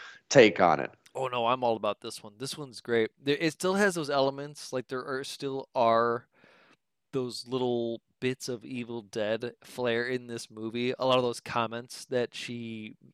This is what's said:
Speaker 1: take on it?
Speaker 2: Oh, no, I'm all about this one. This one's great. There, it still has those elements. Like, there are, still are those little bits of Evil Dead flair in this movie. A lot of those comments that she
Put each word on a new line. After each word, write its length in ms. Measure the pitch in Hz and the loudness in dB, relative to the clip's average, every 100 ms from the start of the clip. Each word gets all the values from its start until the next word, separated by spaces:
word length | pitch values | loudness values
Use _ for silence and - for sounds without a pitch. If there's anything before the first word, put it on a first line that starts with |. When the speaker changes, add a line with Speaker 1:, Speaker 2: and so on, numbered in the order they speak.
| - - _ | -20 -20 _
Speaker 1:
take 320 | 143 110 - | 8 8 8
on 200 | 90 73 | 4 4
it? 100 | 65 - - | 0 -8 -14
Speaker 2:
Oh, 140 | - 131 | -6 -4
no, 180 | 123 117 | 0 0
I'm 160 | 131 | 2
all 140 | 123 110 | 0 0
about 240 | 104 101 | -2 -4
this 240 | 117 - | -8 -14
one. 80 | 107 104 | -18 -12
This 200 | 135 - | -10 -10
one's 220 | 139 110 | -12 -14
great. 320 | - 117 110 _ | 0 2 2 _
There, 140 | 135 147 | -2 2
it 140 | 165 | 0
still 220 | - 185 | 0 -2
has 200 | 190 208 | 2 2
those 160 | 170 143 | 2 -2
elements. 600 | 143 135 139 143 147 - | 2 2 0 -12 -12 -8
Like, 160 | 127 120 | -6 -6
there 160 | 127 131 | -8 -6
are, 160 | 131 | -6
still 460 | 135 - 139 135 - 131 | -6 -8 -6 -6 -6 2
are 500 | 117 113 117 120 - _ - _ _ _ _ _ _ | 6 6 4 0 -4 _ -20 _ _ _ _ _ _
those 340 | 135 123 107 120 | -6 -4 -8 -6
little 540 | 127 123 120 117 113 _ _ | -2 0 0 -2 -6 _ _
bits 300 | 127 131 - | -4 -4 -8
of 160 | 120 | -8
Evil 380 | 110 127 117 117 | -8 -10 -8 -10
Dead 500 | 98 113 104 113 120 - | -8 -4 -2 -2 -4 -10
flair 460 | - - 123 117 120 | -18 -4 0 0 0
in 180 | 127 120 | -4 -4
this 240 | 117 - | -10 -10
movie. 420 | 107 110 117 123 127 | -10 -6 -2 -2 0
A 80 | 131 | 2
lot 120 | 127 | 4
of 40 | |
those 160 | 123 117 | 2 -4
comments 640 | - 120 113 117 123 - - | -4 -2 -2 -4 -12 -16 -4
that 280 | 127 120 | -2 -2
she 640 | - - 120 117 110 107 - - | -6 -10 -10 -10 -10 -12 -16 -20